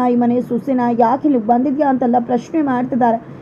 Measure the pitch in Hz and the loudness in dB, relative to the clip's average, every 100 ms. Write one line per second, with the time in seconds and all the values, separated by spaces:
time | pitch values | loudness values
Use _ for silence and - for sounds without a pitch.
0 | 247 240 240 247 247 240 - 254 240 233 | 2 2 2 0 -2 -4 -2 -2 0 2
1 | 226 262 294 254 214 240 277 269 285 262 | 2 2 0 0 2 0 0 0 0 0
2 | 247 247 233 247 - 320 277 247 247 240 | 2 0 0 -4 -2 -2 -2 -2 -2 0
3 | 240 - - - | 0 0 -4 -18